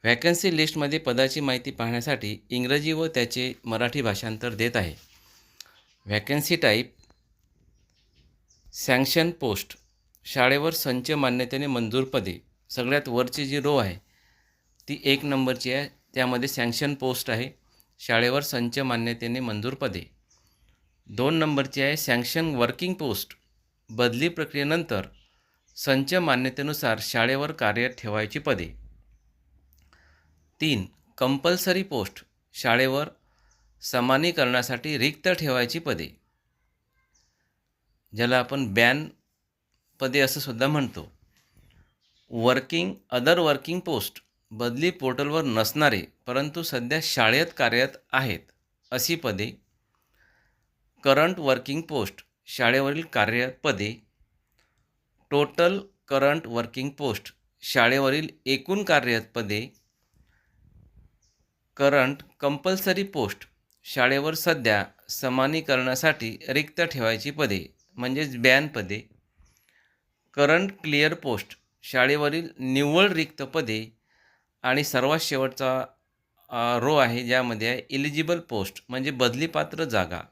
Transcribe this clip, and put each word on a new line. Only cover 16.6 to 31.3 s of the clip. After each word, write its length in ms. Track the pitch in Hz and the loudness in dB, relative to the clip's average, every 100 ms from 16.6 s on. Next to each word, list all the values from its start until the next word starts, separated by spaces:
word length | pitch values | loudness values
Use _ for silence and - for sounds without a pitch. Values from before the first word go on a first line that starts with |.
| 120 117 143 | -2 0 -2
पोस्ट 360 | 139 131 123 - | -2 -4 -4 -4
आहे, 200 | 113 131 - _ _ _ _ | -4 -4 -12 _ _ _ _
शाळेवर 440 | - 117 120 135 | -2 2 2 0
संच 360 | 143 127 120 120 | -2 -2 -2 -2
मान्यतेने 640 | 131 117 117 117 117 123 | -2 -2 -2 -4 -4 -4
मंजूर 340 | 123 104 113 | -4 -4 -6
पदे. 280 | 131 135 92 - _ _ _ _ _ _ _ _ _ _ | -6 -6 -6 -12 _ _ _ _ _ _ _ _ _ _
दोन 280 | 104 131 | -2 0
नंबरची 480 | 165 156 139 135 139 | 2 2 0 -2 -2
आहे 140 | 139 151 | -2 -2
सँक्शन 580 | - 120 120 165 165 | 0 0 0 -2 -2
वर्किंग 400 | 135 120 135 180 | 2 0 0 -6
पोस्ट, 440 | 185 143 101 - - _ _ _ _ _ | -4 -4 -4 -6 -16 _ _ _ _ _
बदली 380 | 110 123 117 165 | 0 0 2 -2
प्रक्रियेनंतर 720 | - 147 143 143 165 165 104 92 _ _ _ _ _ _ - | -2 -6 -4 -2 -2 -2 -6 -6 _ _ _ _ _ _ -10
संच 380 | - 135 139 | 0 0 2
मान्यतेनुसार 840 | 180 165 123 127 127 143 147 127 110 | 0 2 2 0 -4 -6 -2 -2 -2
शाळेवर 520 | - 123 117 135 147 | -2 0 2 0 -4
कार्य 360 | 160 110 104 123 123 | -2 -2 0 -2 -4
ठेवायची 400 | 113 107 107 147 | -6 -4 -4 -6
पदे. 300 | 147 107 82 - - - _ _ _ _ _ _ _ _ _ _ _ _ _ _ _ _ | -2 -2 -4 -12 -20 -20 _ _ _ _ _ _ _ _ _ _ _ _ _ _ _ _
तीन 260 | 156 120 92 _ _ - | -2 0 -4 _ _ -2
कंपल्सरी 640 | 131 | 0